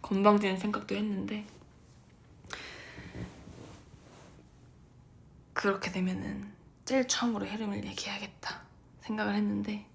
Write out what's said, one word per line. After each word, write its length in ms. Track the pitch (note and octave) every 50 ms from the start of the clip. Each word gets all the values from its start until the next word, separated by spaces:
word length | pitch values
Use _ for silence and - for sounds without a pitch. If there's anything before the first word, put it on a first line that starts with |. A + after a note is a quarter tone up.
| -
건방지는 520 | - G3+ G3 G3 G#3 G#3 G3+ G#3 F#3+ F#3
생각도 360 | F#3 - G#3 G#3 G#3 G3+ - G3
했는데, 500 | G3+ G#3+ G#3+ G3+ F#3+ F#3+ G3+ G#3 G#3 G#3 - - - - - - - - - - - - - - - - - - - - - - - - - - - - - - - - - - - - - - - - - - - - - - - - - - - - - - - - - - - - - - - - - - - - - - - - - - - - - - - - - -
그렇게 380 | - - G3+ G3 F#3+ - F#3+
되면은 640 | F3+ F#3+ F#3 F#3 F#3 G3 G3 G#3 G#3 G3+ G3+ - - - - - - - -
제일 220 | - B3+ C4 B3+
처음으로 400 | B3+ - - A#3+ A#3+ A3+ G#3 G3
혜림을 360 | G3 G3+ A3 A3 G3+ G3+ G3+ G#3
얘기해야겠다 800 | G3+ G3 - - G#3 G3+ G3+ G#3 G3+ - - - - - - - - - - - - - -
생각을 340 | - - G#3+ G#3+ G#3+ G#3 G3+
했는데 540 | G#3 G#3 G#3 G3+ G3+ G3+ G#3+ G#3 G#3 - -